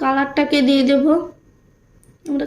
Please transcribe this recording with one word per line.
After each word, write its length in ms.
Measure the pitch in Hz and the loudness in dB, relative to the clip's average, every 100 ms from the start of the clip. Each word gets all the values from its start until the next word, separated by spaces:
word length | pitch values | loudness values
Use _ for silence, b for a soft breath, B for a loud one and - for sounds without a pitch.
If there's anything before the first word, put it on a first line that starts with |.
কালারটাকে 580 | 269 269 277 302 285 294 254 | -4 -2 -2 -2 0 0 2
দিয়ে 140 | 277 262 | 2 2
দেব। 160 | 277 294 330 349 - _ _ _ _ _ _ _ _ - | 2 2 0 -2 -14 _ _ _ _ _ _ _ _ -8
আমরা 160 | 277 | -6